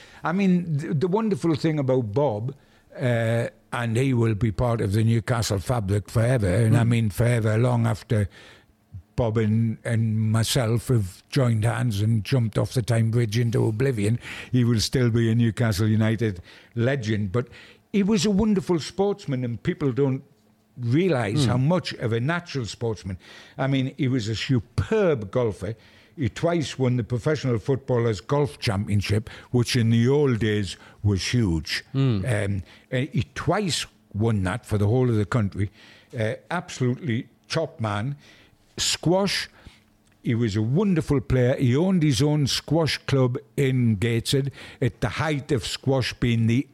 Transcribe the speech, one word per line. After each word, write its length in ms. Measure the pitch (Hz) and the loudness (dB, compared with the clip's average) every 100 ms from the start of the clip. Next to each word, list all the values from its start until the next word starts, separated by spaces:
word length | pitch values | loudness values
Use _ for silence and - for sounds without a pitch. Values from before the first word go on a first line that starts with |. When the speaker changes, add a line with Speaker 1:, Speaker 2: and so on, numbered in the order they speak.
| - - | -20 -10
Speaker 1:
I 80 | 147 | -4
mean, 460 | 180 196 180 175 147 | 0 2 2 2 -4
th-, 140 | 160 160 | -2 -2
the 100 | 180 | 0
wonderful 460 | 196 220 196 170 | 0 0 0 0
thing 240 | 156 165 151 | 0 0 0
about 340 | 131 131 113 | 0 0 0
Bob 420 | 104 147 104 120 - _ _ _ - | 0 0 0 -6 -10 _ _ _ -4
uh, 500 | 131 117 113 117 120 - _ | 0 0 2 0 -2 -8 _
and 240 | 123 117 113 | -4 -2 0
he 180 | 135 | 2
will 200 | 123 113 | 2 2
be 160 | 104 113 | 2 -2
part 300 | 98 123 117 | 0 0 0
of 120 | 107 | 0
the 120 | 101 | 2
Newcastle 540 | 113 113 - 117 107 101 | 2 2 0 -2 0 -2
fabric 500 | - 123 98 101 - | -2 -4 0 -2 -2
forever. 400 | - 113 131 101 | 0 2 2 2
And 280 | 113 113 113 | 2 4 4
I 60 | |
Speaker 2:
Mm. 40 | 117 | 4
Speaker 1:
mean 220 | 117 113 | 2 0
forever, 480 | - 120 120 110 107 | 0 2 2 2 2
long 280 | 123 120 113 | 2 2 0
after 420 | 107 - 107 101 - - - _ _ _ 95 - - | -2 -2 0 0 -6 -20 -20 _ _ _ -20 -12 -2
Bob 200 | 120 113 | 0 2
and, 400 | 107 110 113 110 | 2 2 2 -2
and 460 | - 113 113 107 110 | -4 0 0 0 2
myself 560 | 110 110 - 113 117 - | 2 2 0 0 -2 2
have 340 | 123 92 - _ | 0 0 -8 _
joined 360 | - 123 110 | 0 2 2
hands 360 | 107 117 120 101 | 0 0 -2 0
and 240 | 107 113 | 2 0
jumped 320 | 98 135 113 123 | 0 0 0 -2
off 140 | 110 | -2
the 80 | - | -2
Tyne 280 | 107 113 113 | 0 0 2
Bridge 280 | 113 117 107 | 0 0 0
into 280 | 120 117 117 | 0 0 0
oblivion, 520 | 107 135 117 101 120 - - - | 0 -2 0 0 -2 -4 -14 -4
he 120 | 127 | 0
will 160 | 120 120 | 2 2
still 300 | - 135 123 | 0 0 2
be 200 | 117 113 | 2 2
a 40 | |
Newcastle 540 | 113 117 101 117 95 110 | 4 2 2 -2 2 2
United 520 | 107 110 113 113 90 - - - | 2 2 0 -2 -4 -14 -20 -14
legend. 580 | 117 117 139 104 107 104 | -2 -2 0 -2 -2 -2
But 160 | 90 - - - - _ | -4 -4 -12 -20 -20 _
he 100 | 208 | 0
was 220 | 196 220 | 2 2
a 60 | 208 | 2
wonderful 480 | 190 220 202 165 175 | 2 2 0 0 -2
sportsman, 680 | - - 202 202 - 131 | -2 -2 -2 -2 -4 -4
and 180 | 123 117 | -4 -4
people 300 | - 180 143 | -6 -2 -2
don't 300 | 117 139 131 - _ _ _ _ - | 0 0 0 -6 _ _ _ _ -8
realise 640 | 120 131 185 139 107 127 | 0 2 2 2 0 0
Speaker 2:
Mm. 40 | 131 | 0
Speaker 1:
how 80 | 123 | 2
much 360 | 135 180 - | 2 0 -2
of 180 | - 127 | -6 -4
a 80 | 117 | -2
natural 460 | 127 170 170 139 110 | -2 -4 -6 -8 -8
sportsman. 520 | - 117 107 98 92 - - - - | -6 -6 -6 -8 -12 -12 -20 -20 -6
I 80 | 135 | -2
mean, 280 | 135 131 - | 0 -2 -2
he 120 | 135 | -2
was 200 | 131 107 | 0 -2
a 60 | |
superb 960 | 107 - 131 - - - 220 190 143 101 | -6 0 0 0 -6 -2 2 2 0 -2
golfer. 440 | 127 120 95 92 117 - - - - | -2 -2 -2 -8 -10 -16 -20 -20 -6
He 100 | 131 | -6
twice 480 | - 170 175 131 - | -2 -2 0 -2 -2
won 180 | 131 123 | 0 0
the 80 | |
Professional 540 | 113 123 156 151 135 117 | -2 -4 -2 -2 -2 -4
Footballers' 600 | - 135 - 123 117 104 | -2 -4 0 0 0 -2
Golf 360 | - 143 143 - | -2 -2 -2 -2
Championship, 680 | - 98 104 101 92 104 - - - | -4 -2 0 -2 0 -2 -2 -14 -4
which 260 | 123 117 127 | 0 2 2
in 140 | 113 | 4
the 180 | 117 120 | 4 4
old 300 | 143 143 117 | 4 2 2
days 360 | 110 104 95 - - - | 0 0 -2 -8 -18 -4
was 200 | 104 95 - | 0 0 0
huge. 500 | 123 107 82 76 - - | 0 2 0 -2 -8 -6
Speaker 2:
Mm. 300 | 135 135 107 | -2 0 0
Speaker 1:
Um, 380 | - 104 101 98 - - _ | 0 -2 -2 -4 -6 -18 _
and 180 | 127 139 | -4 -2
he 120 | 185 - | -4 -4
twice 520 | - - 196 202 - - _ _ | -6 -2 -2 -2 -4 -6 _ _
won 280 | 101 113 107 | -2 0 0
that 200 | 92 110 - | -2 -4 -4
for 100 | 107 | 0
the 80 | 104 | 2
whole 220 | 123 127 | 2 2
of 60 | 107 | 2
the 100 | 101 | 0
country. 440 | 127 101 87 98 - - - _ 127 | 0 -2 -2 -6 -6 -20 -20 _ -6
Uh, 160 | 110 - - | -4 -4 -8
absolutely 800 | 123 120 - 123 127 165 113 - _ _ | -8 -8 -4 -2 -2 -2 -4 -6 _ _
top 320 | 160 156 - | -4 -4 -4
man. 360 | 110 101 120 143 - - - _ _ - | -4 -4 -6 -8 -16 -20 -20 _ _ -6
Squash, 720 | - - - 180 196 - - - - - _ _ _ _ | -4 -2 0 2 2 -2 -8 -14 -20 -20 _ _ _ _
he 120 | - | -2
was 220 | 117 120 101 | 0 0 0
a 60 | |
wonderful 580 | 110 143 214 165 - 143 | 0 2 2 0 2 0
player. 340 | - 127 123 135 | 2 2 2 2
He 200 | 131 127 | 2 2
owned 260 | 185 185 | 2 2
his 180 | 151 113 | 2 2
own 240 | 147 151 139 | 2 2 0
squash 520 | - - 151 156 - - | -2 -2 0 0 -2 0
club 300 | 139 127 123 - - | 2 2 0 -8 -2
in 400 | 135 131 120 107 | 0 2 2 2
Gateshead 540 | 117 113 - 139 139 - - - | 0 -2 0 -2 -2 -8 -20 -4
at 200 | 127 - | -4 -2
the 60 | 120 | -6
height 420 | - 151 147 - | -2 -2 -2 -2
of 140 | 135 - | -2 -2
squash 460 | - - 135 120 | -4 0 0 0
being 320 | - 123 117 113 | -2 0 2 2
the 200 | 117 - | 2 0